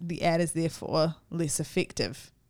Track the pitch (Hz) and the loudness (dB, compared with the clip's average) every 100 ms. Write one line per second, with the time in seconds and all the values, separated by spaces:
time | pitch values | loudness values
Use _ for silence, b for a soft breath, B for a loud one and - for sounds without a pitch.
0 | 170 170 175 165 170 160 165 - - 160 | -6 0 2 4 2 0 -2 -2 0 2
1 | 156 160 _ 170 160 - 156 - 180 - | 2 0 _ -2 0 -2 -2 -2 -2 -2
2 | - - - _ _ | -4 -6 -16 _ _